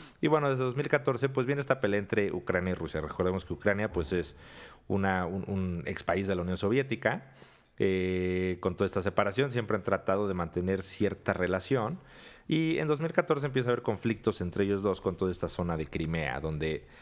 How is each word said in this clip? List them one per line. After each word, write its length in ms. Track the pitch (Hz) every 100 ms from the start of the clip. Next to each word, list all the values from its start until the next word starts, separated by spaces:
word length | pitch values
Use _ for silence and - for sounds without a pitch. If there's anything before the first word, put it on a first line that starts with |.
| - -
Y 60 | 151
bueno, 220 | 151 143
desde 140 | 127
dos 140 | 127 123
mil 100 | 143
catorce, 400 | 147 139 117 139
pues, 180 | 135 123
viene 140 | 143
esta 220 | 135 127
pelea 180 | 107 104
entre 320 | 98 104 98
Ucrania 400 | 90 - 92 92
y 40 | 90
Rusia. 260 | 80 78
Recordemos 420 | 76 - 90 92
que 80 | -
Ucrania, 400 | 85 104 101 107
pues, 220 | 87 76
es 240 | 90 82 - - - - - -
una, 380 | 98 98 92 87
un, 180 | 95 -
un 340 | 98 92 85 -
ex 180 | -
país 240 | - 90 98
de 80 | 92
la 80 |
Unión 140 | 87 92
Soviética. 760 | 101 127 135 117 110 180 - - - - _ -
Eh, 800 | 98 92 92 92 90 92 92 90
con 160 | 95 87
toda 80 | 98
esta 160 | 101
separación 500 | 92 107 101 107 139
siempre 240 | 120 107 107
han 80 |
tratado 460 | 98 98 - 98 101
de 40 |
mantener 480 | 90 82 90 92 95
cierta 520 | - - 98 92 -
relación. 640 | 92 90 92 - 131 110 185 - - - - -
Y 320 | 156 160 -
en 80 | 156
dos 120 | 143
mil 140 | 165
catorce 320 | 170 175 143 143
empieza 240 | 135 120
a 20 |
haber 120 | 120
conflictos 580 | - 101 113 107 113 -
entre 240 | 90 98 98
ellos 180 | 98
dos 160 | 101 90
con 160 | 95 85
toda 160 | 95
esta 160 | 87 85
zona 300 | - 85 80
de 100 | 78
Crimea, 540 | 82 80 82 71 65
donde, 440 | 78 76 80 78 - -